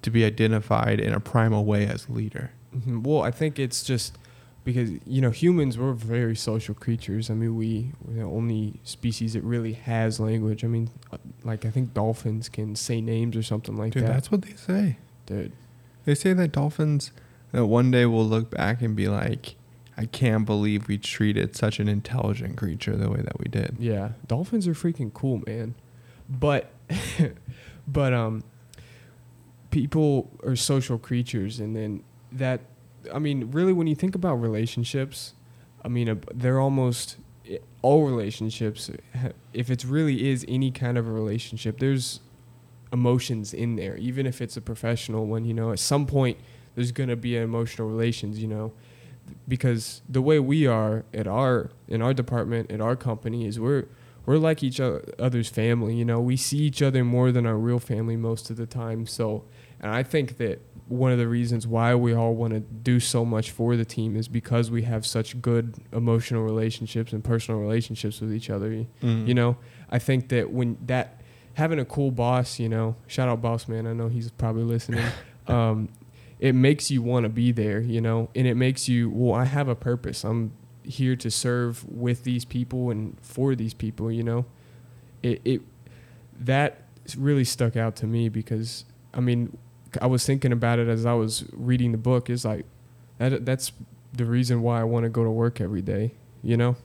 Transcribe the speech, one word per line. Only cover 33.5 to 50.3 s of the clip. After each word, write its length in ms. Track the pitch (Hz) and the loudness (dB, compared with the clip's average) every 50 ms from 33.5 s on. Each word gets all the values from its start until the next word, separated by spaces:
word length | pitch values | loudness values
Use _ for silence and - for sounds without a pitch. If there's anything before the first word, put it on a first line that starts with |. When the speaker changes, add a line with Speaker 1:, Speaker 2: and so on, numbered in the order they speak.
Speaker 2:
really, 220 | 135 156 180 190 190 | 0 2 4 4 4
when 140 | 175 165 | 4 2
you 80 | 160 151 | 2 2
think 200 | 143 - 190 190 | 0 0 -2 -2
about 200 | 185 175 180 143 | 0 0 0 0
relationships, 960 | 120 117 113 110 107 113 117 - 120 117 - - 139 135 143 - - - - - - - - - - - - - - - | 2 0 0 0 0 0 -2 -2 -4 -4 -2 -2 -4 -4 -4 -6 -12 -14 -14 -16 -20 -20 -20 -20 -20 -20 -20 -20 -12 -6
I 40 | |
mean, 220 | 120 123 120 120 113 | -2 0 0 2 0
uh, 60 | 110 101 - - - | 0 -2 -4 -8 -8
they're 260 | 123 123 127 131 131 | -2 0 2 4 4
almost, 580 | 135 139 135 135 127 123 120 - - - - - - - - - - - | 2 2 2 2 2 2 0 -2 -6 -10 -12 -18 -20 -20 -20 -20 -12 -10
i-, 100 | - - - - - - | -10 -10 -10 -14 -12 0
all 240 | - 127 143 156 151 | 4 6 6 6 6
relationships, 840 | 139 127 117 104 104 110 - 110 110 110 - 117 107 107 - - - - - - - - | 4 2 0 -2 -2 -4 -4 -6 -6 -2 -2 -2 -2 -2 -6 -12 -12 -12 -16 -16 -10 -6
ha-, 140 | 123 127 - - - - - - | -4 -4 -4 -6 -8 -20 -10 -6
if 160 | 117 123 120 | -6 -2 -2
it's 160 | 127 117 - | -2 -4 -2
really 440 | 127 135 156 160 151 135 113 120 139 | -2 0 2 2 2 2 2 2 0
is 160 | 131 123 - | 0 0 -2
any 240 | - 127 127 135 131 | -2 -2 0 0 0
kind 260 | 123 - 131 120 123 | -2 -2 -2 0 0
of 100 | 120 113 | 0 0
a 40 | 117 | 0
relationship, 680 | 110 110 110 107 104 117 - - 113 110 - 113 107 - | -2 -2 -2 -2 -2 -4 -4 -6 -10 -6 -4 -4 -2 0
there's 400 | 131 135 139 131 123 - - - - - - - - - - - - - - - - - | 0 2 2 0 0 -4 -8 -10 -16 -20 -20 -20 -20 -20 -20 -20 -20 -20 -20 -20 -12 -4
emotions 640 | - 123 123 123 123 127 - - 127 110 104 101 - | 0 2 4 4 4 2 2 -2 -4 -4 -6 -8 -6
in 220 | - 117 120 117 | -4 -4 -2 -2
there, 200 | 104 90 95 - | -4 -4 -6 -6
even 280 | - 107 123 127 135 135 | -6 -6 -4 -4 -2 -2
if 160 | 131 123 - | -4 -4 -6
it's 160 | 123 110 - | -8 -10 -10
a 40 | 120 | -10
professional 640 | 113 - 113 - - 113 120 117 - - 110 110 110 | -8 -8 -8 -4 -2 -2 -2 -2 -2 -4 -4 -2 -2
one, 180 | 107 110 113 113 | -2 -2 -2 -2
you 80 | 117 113 | -2 -2
know, 180 | 113 113 113 | -2 -2 -2
at 80 | 110 98 | -2 -2
some 260 | - - 143 143 147 | 0 0 2 2 2
point 300 | 135 143 139 131 123 - - - - - - - - - | 2 2 2 2 2 0 -4 -12 -20 -20 -20 -20 -12 -4
there's 160 | 120 120 120 | -4 -4 -4
gonna 240 | 120 - 135 127 120 | -2 -4 -2 -2 -2
be 200 | 117 113 120 120 | -4 -2 -2 -2
emotional 500 | 117 113 113 113 117 117 117 - - 113 | 0 -2 -2 -2 -2 -2 -4 -4 -4 -4
relations, 520 | 107 110 113 113 120 113 - - 104 107 107 | -2 0 0 0 0 0 -2 -6 -6 -6 -6
you 80 | 113 | -6
know, 240 | 110 107 107 110 113 - - - - - - - - - - - - - - - | -4 -4 -4 -6 -8 -10 -14 -20 -20 -20 -20 -20 -20 -20 -20 -20 -20 -20 -16 -4
because 540 | - 131 123 - 127 120 113 110 - - - - - | -4 -2 2 2 2 2 2 -2 -6 -12 -14 -12 -2
the 120 | 127 131 131 | -2 2 4
way 160 | 147 | 6